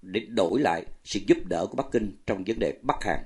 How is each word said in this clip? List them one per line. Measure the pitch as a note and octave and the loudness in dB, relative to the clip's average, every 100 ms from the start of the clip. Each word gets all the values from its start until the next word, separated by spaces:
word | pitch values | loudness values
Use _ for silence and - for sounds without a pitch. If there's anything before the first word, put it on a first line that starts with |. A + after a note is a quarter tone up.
để | F#2+ G2 | -4 -4
đổi | - A2+ F2+ G#2+ | -2 0 2 4
lại | C3 E2+ - - | 2 0 -4 -14
sự | - - - | -6 -6 4
giúp | E3+ F2+ | 4 4
đỡ | F2 F2 | -2 -2
của | - | -4
Bắc | - | -2
Kinh | A#2+ G#2 - - | 0 -2 -6 -4
trong | G2+ F#2+ | -4 -2
vấn | A2+ | 0
đề | F2 - | 0 -2
Bắc | B2+ - | -2 -2
Hàn, | - D2+ | 0 -2